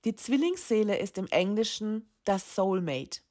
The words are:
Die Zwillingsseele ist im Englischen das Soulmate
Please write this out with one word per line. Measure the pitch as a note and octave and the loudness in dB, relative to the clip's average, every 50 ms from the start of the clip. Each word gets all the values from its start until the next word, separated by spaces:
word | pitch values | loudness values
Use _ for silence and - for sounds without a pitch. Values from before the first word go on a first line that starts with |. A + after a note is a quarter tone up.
| _ | _
Die | A3+ A3 | -4 -4
Zwillingsseele | - - - B3 C4+ D4+ F4 F4+ F4+ - - A#3 G#3+ G#3+ G#3 G3+ - | -4 -2 0 2 2 4 2 0 -2 0 0 2 4 4 2 2 0
ist | - G3+ - - | -2 -4 -4 -6
im | F#3+ - | -4 0
Englischen | - D#3+ F#3 F#3+ G#3 G#3+ A3+ A3 - - G#3+ G#3+ G#3+ A3 A3+ _ _ _ _ | 2 2 2 2 2 0 0 -2 -2 -4 -4 -4 -4 -4 -6 _ _ _ _
das | - G3 F#3+ - - - | 0 0 0 0 -6 -2
Soulmate | - F#3+ F#3+ F#3+ F#3 F3 D#3+ C#3 C3 C3+ - - - _ _ | 0 2 2 2 0 0 -2 -4 -4 -6 -8 -12 -14 _ _